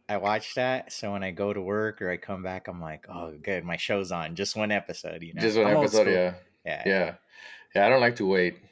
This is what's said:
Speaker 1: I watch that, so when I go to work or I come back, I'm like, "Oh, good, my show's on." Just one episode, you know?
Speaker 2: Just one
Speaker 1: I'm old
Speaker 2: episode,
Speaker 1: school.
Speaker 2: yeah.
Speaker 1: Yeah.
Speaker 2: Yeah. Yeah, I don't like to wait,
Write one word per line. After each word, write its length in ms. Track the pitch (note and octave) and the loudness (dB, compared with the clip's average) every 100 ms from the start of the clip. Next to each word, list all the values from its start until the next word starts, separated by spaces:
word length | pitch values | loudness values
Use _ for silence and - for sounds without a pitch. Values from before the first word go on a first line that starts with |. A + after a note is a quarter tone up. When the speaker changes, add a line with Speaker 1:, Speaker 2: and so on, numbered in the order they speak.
| - | -6
Speaker 1:
I 80 | G#2 | -2
watch 380 | G2 G#2+ - - | 0 -2 -2 -2
that, 360 | B2+ C3 - | -2 -2 -6
so 200 | - G#2+ | -10 -6
when 100 | G2+ | -4
I 80 | F#2+ | -6
go 240 | F2 G2+ | -4 -2
to 60 | G2+ | -2
work 420 | F#2 G#2 G#2+ G#2+ | -2 -2 -2 -4
or 80 | F#2 | -4
I 80 | F2 | -6
come 240 | - F#2+ | -6 -8
back, 260 | F#2 F#2 - | -8 -8 -10
I'm 140 | F2+ | -10
like, 240 | E2 D#2 - | -10 -12 -14
"Oh, 240 | F2 E2 D2+ | -14 -12 -10
good, 240 | F2 F#2+ | -6 -4
my 120 | E2+ E2+ | -4 -4
show's 340 | - G#2 F#2 | -2 -2 -2
on." 220 | F2 D#2+ E2+ | -4 -6 -6
Just 200 | G2+ A2 | -4 -2
one 140 | G#2+ | 0
episode, 520 | G#2 - E2+ E2+ E2 | -2 -4 -10 -10 -12
you 100 | E2+ | -10
know? 80 | E2 | -2
Speaker 2:
Just 160 | A2+ A2 | 2 4
one 120 | G#2 | 4
Speaker 1:
I'm 80 | G#2 | 4
old 80 | G#2 | 4
Speaker 2:
episode, 160 | G#2+ | 4
Speaker 1:
school. 100 | G2 | 6
Speaker 2:
yeah. 220 | F#2 F2+ F2 - _ E2+ | 6 2 -2 -12 _ -8
Speaker 1:
Yeah. 160 | D2 F#2+ | -2 2
Speaker 2:
Yeah. 280 | F#2+ E2+ - _ - - - - | 2 2 -4 _ -20 -20 -20 -4
Yeah, 120 | F#2+ G2+ | 4 6
I 20 | |
don't 120 | C3 | 6
like 140 | A#2+ A#2+ | 4 2
to 100 | G2 | 2
wait, 300 | F#2+ F2+ - - | 4 2 0 -14